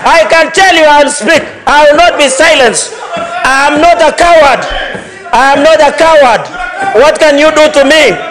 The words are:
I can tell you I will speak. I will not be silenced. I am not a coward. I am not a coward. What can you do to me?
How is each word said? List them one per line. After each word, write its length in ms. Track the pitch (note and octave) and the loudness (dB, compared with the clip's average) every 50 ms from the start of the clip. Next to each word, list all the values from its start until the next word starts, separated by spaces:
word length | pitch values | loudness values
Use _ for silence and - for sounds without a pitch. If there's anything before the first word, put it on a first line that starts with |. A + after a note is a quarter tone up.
| - | 0
I 240 | A#3+ D4+ E4 D#4 | 2 2 2 2
can 240 | - - E4 D#4+ C#4+ | 2 2 0 0 -2
tell 240 | - - F#4+ F#4+ F4 | 0 0 0 2 2
you 80 | E4 D#4 | 2 2
I 200 | D4+ D4 D4 D4 | 2 4 2 2
will 80 | C4+ | 0
speak. 320 | - - A3 A#3 E4 D4 - - - - - | -2 -6 -2 -2 -2 -2 -2 -6 -14 -8 -4
I 220 | - C4 D4 D4+ | 0 2 2 4
will 100 | D4 C#4+ | 2 4
not 200 | D4+ F4 F4 - - | 2 2 0 0 0
be 80 | D4 | -2
silenced. 640 | C4+ B3+ C4+ D#4 E4 D#4 C#4+ C4 A3+ F#3+ - - - - - - - - | -2 0 0 0 0 2 2 0 0 0 -4 -8 -10 -12 -16 -14 -12 -10
I 560 | - - - - - - B3 C4 C4+ C#4 D4 | -10 -10 -10 -10 -6 -4 -2 -2 0 0 0
am 80 | D4 D4 | 0 0
not 200 | D#4 F4 E4+ E4+ D#4+ | 2 2 2 2 0
a 80 | D4+ | 0
coward. 500 | D4 - F4 F4 F4 D#4+ D4+ C#4 B3 G#3+ - - - - - - - - - - - - - - | 0 0 0 2 4 4 4 2 0 -2 -4 -8 -8 -8 -10 -10 -12 -14 -16 -18 -20 -20 -12 -4
I 240 | - A3+ C4 C#4 C#4 | -2 0 0 0 0
am 80 | C#4+ C#4+ | 2 2
not 160 | D#4 D#4+ D#4 | 2 2 4
a 120 | D4+ C#4 C#4 | 2 0 2
coward. 480 | D4 D#4+ D#4+ D#4+ D4+ C#4 B3 A3 F#3 - - - - F5+ - - - - - - - | 0 0 2 4 4 4 2 2 -2 -4 -8 -12 -12 -12 -10 -10 -8 -8 -4 0 2
What 200 | C4 D#4 - - | 2 2 2 2
can 200 | D#4+ D4+ C#4+ C#4+ | 0 0 2 2
you 100 | D4+ D#4 D#4 | 0 0 2
do 160 | D4+ D4+ D4+ | 2 0 2
to 120 | D4+ C#4 C#4 | 2 0 2
me? 440 | C4+ D4 D#4 B3+ A3+ F3 - - - | 2 2 2 2 0 -2 -4 -8 -12